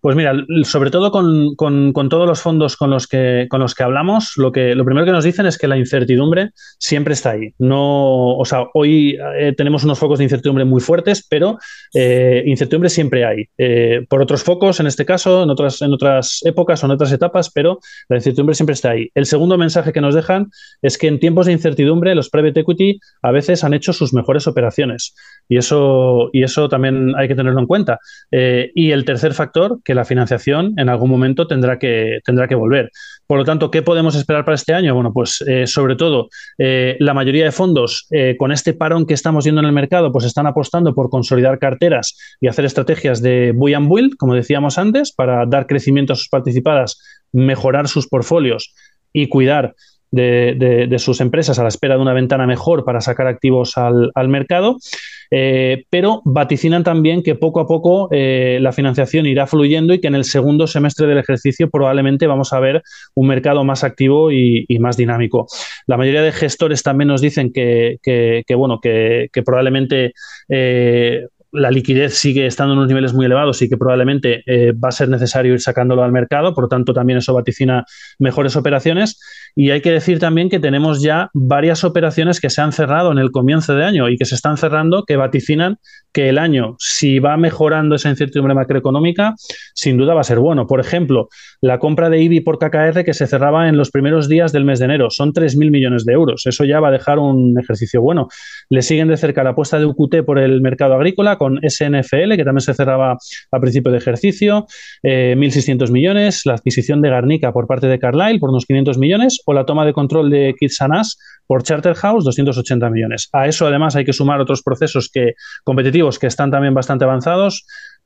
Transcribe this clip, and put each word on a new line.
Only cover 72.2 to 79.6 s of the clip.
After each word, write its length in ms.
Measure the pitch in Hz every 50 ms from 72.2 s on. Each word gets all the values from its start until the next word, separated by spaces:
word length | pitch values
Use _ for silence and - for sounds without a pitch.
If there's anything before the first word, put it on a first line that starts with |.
| - 147 131 139 135
estando 280 | 127 120 - 143 139 139
en 40 |
unos 120 | 139 139 127
niveles 240 | 131 135 131 131 120
muy 120 | 131 131
elevados 340 | 123 127 135 147 143 123 - 123
y 60 | 117
que 80 | 127
probablemente, 640 | 120 127 131 127 127 127 131 139 139 135 123 120 117 -
eh, 260 | - 127 120 120 120
va 180 | 117 117 117 131
a 20 |
ser 180 | 123 - 143 127
necesario 440 | 131 120 123 113 - 135 127 123 127
ir 60 | 120
sacándolo 440 | - - 120 - 123 123 127 123 123
al 80 | 123
mercado, 420 | 123 127 120 - 151 143 156 185 160
por 120 | - 123
lo 20 |
tanto 260 | 117 131 127 123 123 127
también 240 | 131 120 123 127
eso 160 | 123 117 - 127
vaticina 520 | 123 120 127 113 - 135 131 127 127 120 _ - - - - - _
mejores 360 | 139 131 - - 139 139 -
operaciones. 640 | 151 123 147 143 131 - 160 165 180 214 220 - _ - - - - - - _
Y 160 | -